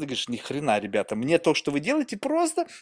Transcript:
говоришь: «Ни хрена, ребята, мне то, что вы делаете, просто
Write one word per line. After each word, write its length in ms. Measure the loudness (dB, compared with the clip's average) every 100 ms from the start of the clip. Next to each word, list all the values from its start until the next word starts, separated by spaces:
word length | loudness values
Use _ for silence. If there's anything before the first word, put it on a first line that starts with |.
| -4
говоришь: 220 | -6 -4
«Ни 100 | -6
хрена, 420 | -6 -4 2 2
ребята, 360 | 2 -2 0 -2
мне 220 | 2 4
то, 160 | 4
что 160 | 2 0
вы 80 | -2
делаете, 360 | 0 0 0 -4
просто 480 | -2 0 2 0 -4 -8